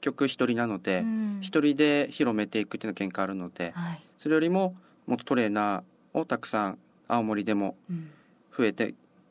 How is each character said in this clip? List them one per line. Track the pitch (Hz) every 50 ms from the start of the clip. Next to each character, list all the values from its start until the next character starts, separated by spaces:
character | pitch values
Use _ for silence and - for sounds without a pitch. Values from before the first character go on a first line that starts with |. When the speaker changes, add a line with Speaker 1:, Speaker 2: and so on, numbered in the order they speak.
Speaker 1:
局 | - 139 127 - 143 131
一 | - - 131
人 | 123 120
な | 113 120 117
の | 104 92
で、 | 92 98 185 -
Speaker 2:
う | -
ん。 | 226 220 220 214 208 208 196
Speaker 1:
一 | 190 190 - 160
人 | 147 147 139
で | 143 151 147 147 143 143 131
広 | - - 151 123 110
め | 104 104 92
て | - 110
い | 101
く | - -
っ | 107
て | -
い | 107
う |
の | 92
が | -
限 | 101 95
界 | 90 - 98
あ | 95
る | 98
の | 95 90 87
で、 | - - 87 87
Speaker 2:
は | - 87 85 85 -
い。 | - - - _ -
Speaker 1:
そ | - 151
れ | 156
よ | 156
り | 160 170
も | 180 190 190 185 185 - - _ _ _ _ -
も | 123
っ | 120
と | -
ト | - 135
レ | 123 117 104
ー |
ナ | 104 104 104 104 98 92 - - _ _ _ _ -
ー | 143
を | 165
た | - 208 -
く | - -
さ | - 107 104 95
ん | 92 - _ _ _ _ _ -
青 | 120 120 110
森 | 110 107 104 98
で | 104 104
も | 101 101 98 - - _ -
Speaker 2:
う | 175
ん。 | 165 160 151 147 - _ _ _ _ _ _ - -
Speaker 1:
増 | 123
え | 107 95
て、 | - 113 - - - _ _ _ _ _ _